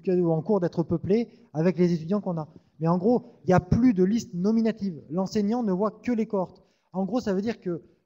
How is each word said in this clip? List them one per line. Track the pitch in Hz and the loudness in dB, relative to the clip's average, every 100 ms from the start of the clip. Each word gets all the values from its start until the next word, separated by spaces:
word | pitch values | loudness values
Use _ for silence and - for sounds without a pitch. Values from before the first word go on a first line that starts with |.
| 175 | -2
que, | |
ou | 180 170 | 0 2
en | 160 | 0
cours | 156 202 | 2 0
d'être | 175 - | 0 -2
peuplées | 160 170 165 220 226 - _ | -2 -2 0 0 0 -10 _
avec | 156 175 170 | -2 0 2
les | 175 | 0
étudiants | 170 160 208 | 0 -2 -4
qu'on | 190 165 | -4 -6
a. | 151 - _ - | -8 -16 _ -4
Mais | 160 | 0
en | 180 | 2
gros, | 196 247 - - | 2 0 -2 -10
il | - | 2
n'y | |
a | 180 | 2
plus | 175 226 254 | 4 2 4
de | 185 185 | 4 2
liste | 226 - | 0 -4
nominative. | 175 196 226 220 220 196 147 - | -2 0 2 0 -2 -6 -8 -8
L'enseignant | 170 185 214 202 247 | -4 -2 -2 0 0
ne | 220 | -2
voit | 185 214 | 0 -2
que | 208 - | -4 -4
les | 233 226 | -2 -2
cohortes. | 202 175 - _ _ _ 185 | -2 -4 -10 _ _ _ -6
En | 190 | -2
gros, | 240 | -2
ça | 214 | -2
veut | 190 | -2
dire | 220 - | -4 -6
que, | 185 170 - _ | -6 -8 -10 _